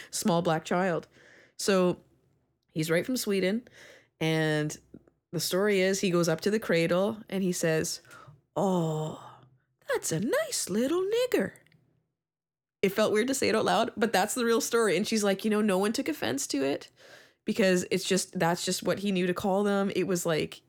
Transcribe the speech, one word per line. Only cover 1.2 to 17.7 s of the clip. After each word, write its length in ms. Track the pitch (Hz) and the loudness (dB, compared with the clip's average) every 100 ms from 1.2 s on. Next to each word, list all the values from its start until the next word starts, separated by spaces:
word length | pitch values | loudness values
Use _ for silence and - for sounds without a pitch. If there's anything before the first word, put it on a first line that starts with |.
| - - - - | -20 -20 -20 -6
So 400 | - 190 180 175 - _ _ _ _ _ _ | 2 4 4 0 -8 _ _ _ _ _ _
he's 180 | 160 156 | -4 0
right 160 | 170 - | 0 0
from 100 | 254 | -2
Sweden. 460 | - 196 185 220 - - - - _ - | -2 0 0 -2 -6 -16 -20 -20 _ -4
And 520 | 160 160 156 151 151 - _ - - _ _ | 0 2 2 0 -2 -6 _ -20 -20 _ _
the 80 | 170 | -6
story 400 | - 180 208 196 | -2 0 2 2
is 180 | 190 196 | 2 2
he 100 | 196 | 2
goes 180 | 175 170 | 2 2
up 120 | 160 | 0
to 80 | 202 | 0
the 100 | 220 | 0
cradle 580 | - 170 165 175 202 220 - | 0 2 2 2 0 -2 -6
and 140 | 190 | -2
he 100 | 190 | -2
says, 480 | 180 165 156 170 - - - - - _ | 0 0 0 -2 -6 -12 -20 -20 -20 _
"Oh, 640 | - 190 180 160 156 156 - - - - _ _ _ - | -2 0 2 0 -2 -6 -8 -16 -20 -20 _ _ _ -6
that's 240 | 480 - | -4 -2
a 80 | 160 | -2
nice 500 | 226 508 640 - - | 0 0 -2 -4 -4
little 320 | 202 262 349 | -2 0 0
nigger." 500 | 381 453 494 403 - - _ _ _ _ _ _ _ _ _ _ _ _ | 0 0 0 0 -2 -6 _ _ _ _ _ _ _ _ _ _ _ _
It 100 | 196 | 0
felt 200 | 208 208 | 2 2
weird 140 | 208 254 | 2 0
to 60 | |
say 140 | 269 202 | 0 0
it 60 | |
out 100 | 214 | 2
loud, 260 | 190 185 247 - | 2 2 0 -2
but 160 | 220 | 0
that's 220 | 190 - | 2 0
the 100 | 254 | 0
real 160 | 233 226 | 2 2
story. 360 | - 233 220 175 | 2 2 2 2
And 100 | 208 | 0
she's 180 | 220 | 0
like, 200 | 202 196 | 0 0
"You 60 | 220 | 0
know, 100 | 208 | 2
no 160 | 214 185 | 2 2
one 160 | 208 | 2
took 160 | 233 262 | 0 -4
offense 380 | 302 226 269 - | -4 -4 -4 -4
to 140 | 285 | -2
it 260 | 269 277 - _ - - - _ | -2 -2 -8 _ -20 -20 -20 _
because 400 | - 214 190 | -4 0 2